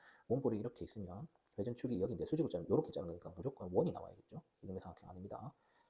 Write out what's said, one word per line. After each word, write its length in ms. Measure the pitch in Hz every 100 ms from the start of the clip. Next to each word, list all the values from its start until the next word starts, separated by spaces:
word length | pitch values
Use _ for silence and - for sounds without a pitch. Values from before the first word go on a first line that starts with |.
| - - -
원뿔이 300 | 127 123 107
이렇게 260 | 117 -
있으면 440 | - 110 101 101 160 _ _ -
회전축이 420 | 104 120 123 101
여기인데 240 | 87 87
수직으로 240 | - 156 139
자르면 220 | 87 82
요렇게 200 | 113 -
자른 180 | - 87
거니까 220 | 87 85
무조건 400 | - 131 - 95
원이 200 | 92 185
나와야겠죠. 500 | - 90 - - 156 - _
이등변 180 | 98 92
삼각형 300 | 92 - -
아닙니다. 440 | 92 98 113 113 - _ - _